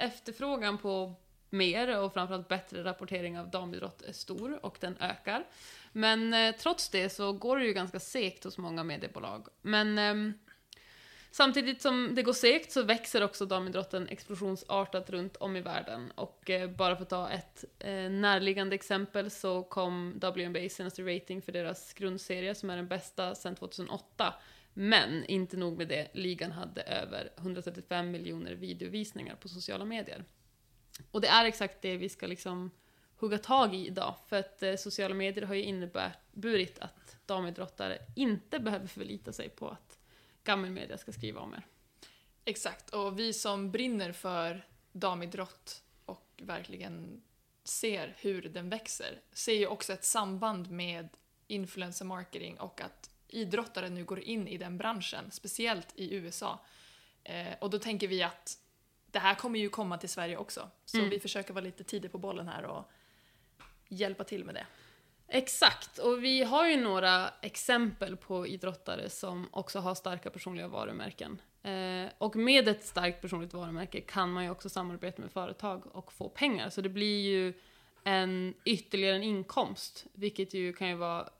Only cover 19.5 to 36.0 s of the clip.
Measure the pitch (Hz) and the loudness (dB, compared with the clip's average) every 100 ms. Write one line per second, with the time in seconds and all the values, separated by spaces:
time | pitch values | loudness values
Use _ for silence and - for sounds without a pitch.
19.5 | 180 180 - 180 180 175 180 185 185 175 | 0 0 0 2 0 -2 -2 -2 0 0
20.5 | 180 180 - 185 185 185 175 - 190 - | 0 -2 -4 -6 -4 -2 -2 -2 -6 -4
21.5 | 180 170 180 - - 196 190 - 180 185 | -4 -2 -4 -10 -4 -2 -2 -4 -2 -2
22.5 | 208 196 175 180 185 - - 185 - 180 | -2 -4 -4 -2 -4 -4 -4 -2 -2 -6
23.5 | 180 185 - 180 190 - - 208 - - | -6 -8 -8 -6 -6 -8 2 2 2 -14
24.5 | - - - 202 220 113 160 - 196 185 | -20 -16 -2 6 6 6 0 0 0 0
25.5 | 185 175 165 165 147 147 - 185 175 170 | -2 -2 -2 -2 -2 -2 -2 -2 -2 -4
26.5 | 165 175 - - - - - - - 180 | -6 -8 -8 -2 -2 -2 -6 -8 -8 -6
27.5 | 180 175 175 - 175 175 170 170 165 170 | -4 -6 -8 -4 -2 0 -4 -4 -6 -6
28.5 | 180 185 175 180 208 214 202 190 - 190 | -8 -6 -6 -4 -4 -4 -6 -10 -10 -12
29.5 | 180 - 190 208 226 - - 175 _ _ | -10 -6 -4 -4 -6 -6 -10 -12 _ _
30.5 | _ _ _ _ - - 214 202 220 226 | _ _ _ _ -18 -4 2 8 10 8
31.5 | 226 196 - 190 185 180 - 185 180 190 | 4 -4 -2 -4 -2 -4 -6 -6 -6 -6
32.5 | 180 180 - _ _ _ - 220 208 - | -6 -6 -10 _ _ _ -4 0 0 4
33.5 | 262 226 185 180 185 196 190 - 202 190 | 6 6 4 -4 -2 -2 -4 -2 0 0
34.5 | - 190 190 202 202 190 196 190 196 202 | -2 0 0 -2 -2 0 0 0 0 -2
35.5 | 196 202 185 175 185 | -2 0 -2 -2 0